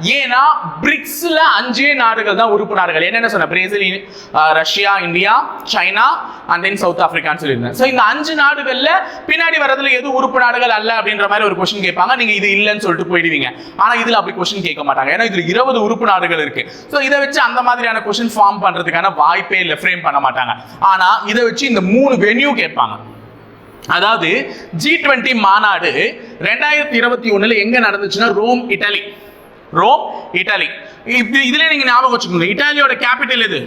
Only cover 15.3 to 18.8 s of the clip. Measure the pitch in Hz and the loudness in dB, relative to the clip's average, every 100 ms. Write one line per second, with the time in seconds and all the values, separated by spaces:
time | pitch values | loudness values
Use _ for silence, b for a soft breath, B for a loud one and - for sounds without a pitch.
15.3 | 180 170 190 262 240 214 226 226 185 175 | -2 -2 0 2 0 0 0 2 2 2
16.3 | 165 147 131 120 B B 285 269 285 277 | -2 -2 -4 -10 B B -2 0 0 0
17.3 | 285 247 240 247 247 233 220 220 208 233 | 0 0 2 0 0 0 -2 -4 -4 -4
18.3 | 214 202 196 190 175 | 2 2 4 0 0